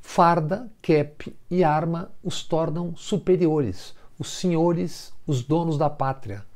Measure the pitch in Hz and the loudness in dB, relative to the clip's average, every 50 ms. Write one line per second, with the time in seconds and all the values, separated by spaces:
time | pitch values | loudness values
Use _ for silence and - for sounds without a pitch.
0 | - - - - 180 170 170 170 160 151 185 214 254 220 - _ - - 160 151 | -16 -6 2 4 6 6 6 4 2 0 -4 -4 -6 -12 -16 _ 2 4 4 4
1 | 147 151 - - - - - - - - 175 180 180 156 151 151 165 165 165 170 | 4 0 -6 -12 -12 -12 -12 -14 -8 -4 2 2 4 4 4 2 2 0 -2 -4
2 | - - - - - 185 - - - - - 156 160 156 151 165 175 175 165 - | -6 -10 -12 -8 -6 -6 -6 -4 -4 0 0 0 0 0 -2 -4 -4 -6 -6 -8
3 | - - - 180 - - 180 165 175 160 151 156 139 107 92 - - - - - | -4 -2 -2 -2 2 2 4 4 4 4 4 2 2 0 -2 -6 -8 -12 -14 -16
4 | - - - - 147 - - - - 180 170 160 165 175 175 165 180 180 - - | -16 -20 -12 -10 -10 -8 -8 -2 0 0 2 4 4 4 2 2 -2 -4 -6 -8
5 | - - - - - - 151 127 120 - 156 165 170 165 160 143 135 120 147 - | -12 -12 -12 -10 -4 -2 -2 -2 0 2 0 2 2 0 0 2 0 0 0 0
6 | 139 135 131 - - 101 98 101 104 - - | -2 -2 -2 -4 -6 -10 -10 -10 -10 -14 -14